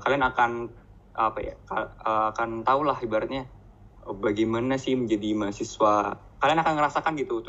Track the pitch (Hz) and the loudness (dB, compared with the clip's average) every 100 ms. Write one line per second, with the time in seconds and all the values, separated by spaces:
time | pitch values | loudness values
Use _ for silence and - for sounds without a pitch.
0 | 120 139 135 123 120 117 117 - - - | 0 2 2 2 0 0 -8 -12 -20 -20
1 | - - 113 107 - - - - 107 - | -14 -2 -2 0 -8 -10 -8 -6 -6 -6
2 | 113 110 110 110 117 113 113 135 147 127 | -2 2 0 0 -4 -2 2 2 2 -2
3 | 117 107 113 135 131 - - - - - | 0 -2 -2 -6 -8 -16 -20 -20 -20 -20
4 | - 95 107 104 113 113 127 135 135 131 | -12 -4 -2 2 2 2 0 -2 0 0
5 | 113 107 107 107 101 101 110 - 110 104 | 2 0 0 0 -2 -4 -8 2 4 4
6 | 101 - - - 135 160 165 156 147 151 | 2 -4 -14 0 2 4 2 2 2 0
7 | 160 156 127 117 | -2 -2 -2 -4